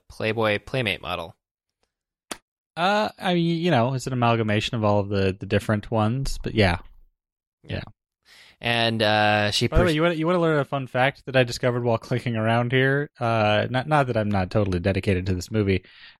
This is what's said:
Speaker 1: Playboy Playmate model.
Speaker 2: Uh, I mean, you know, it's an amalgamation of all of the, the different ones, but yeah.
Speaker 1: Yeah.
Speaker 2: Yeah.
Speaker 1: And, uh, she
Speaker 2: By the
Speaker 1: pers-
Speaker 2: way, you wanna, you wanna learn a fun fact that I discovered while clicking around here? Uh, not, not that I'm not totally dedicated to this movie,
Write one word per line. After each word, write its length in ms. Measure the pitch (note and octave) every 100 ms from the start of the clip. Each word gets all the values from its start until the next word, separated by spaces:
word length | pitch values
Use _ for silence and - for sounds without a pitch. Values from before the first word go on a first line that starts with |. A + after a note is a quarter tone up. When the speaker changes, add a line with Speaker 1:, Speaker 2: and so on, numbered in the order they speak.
| _
Speaker 1:
Playboy 500 | - A2 A2 A2 G#2
Playmate 420 | - C3 A2 F2+
model. 340 | D2 F2 E2 - _ _ _ _ _ _ _ _ _ - _ _ _ -
Speaker 2:
Uh, 320 | F3+ G#3 G#3+ -
I 140 | F#3+
mean, 240 | F3 E3+ E3
you 80 | F3
know, 240 | C3+ A#2
it's 140 | C3+ -
an 60 |
amalgamation 600 | B2+ A#2 A#2 G#2+ G#2 - A#2+
of 80 |
all 160 | G#2+ G#2
of 100 | G2+
the, 260 | G2+ G2 F#2+
the 80 | G2
different 460 | G2+ - G#2+ -
ones, 480 | A2+ G#2+ B2+ C3+ -
but 140 | - A#2
yeah. 220 | G2 E2+ - - - _ _ _ _ _
Speaker 1:
Yeah. 120 | - -
Speaker 2:
Yeah. 60 | - - _ _ _ - - _
Speaker 1:
And, 380 | A#2 A#2 A#2 A2+
uh, 500 | G#2+ G#2+ G#2+ G#2+ G#2
she 160 | - A#2+
Speaker 2:
By 100 | D#3+
the 60 |
Speaker 1:
pers- 60 | F3+
Speaker 2:
way, 60 | D3+
you 60 |
wanna, 100 | E3+ D#3+
you 100 | D#3+
wanna 120 | F3+
learn 200 | E3 D3+
a 60 | C3+
fun 220 | C#3 C3
fact 380 | B2+ B2+ - -
that 100 | C3
I 80 |
discovered 400 | A#2+ - C3 B2
while 140 | A#2+ A2+
clicking 380 | - A#2+ B2 A2+
around 340 | A2 A#2 B2
here? 380 | C3 C3+ C#3 D3 -
Uh, 480 | A#2 A2+ G#2+ G#2+ A2
not, 180 | B2+ D3
not 200 | D3+ C3
that 80 | A2
I'm 120 | G#2
not 220 | G2+ F#2
totally 280 | A2 G2 F2+
dedicated 460 | F#2+ F#2+ G#2 F#2 F#2
to 80 |
this 180 | F2+ -
movie, 320 | A2 G2 F#2 - - - -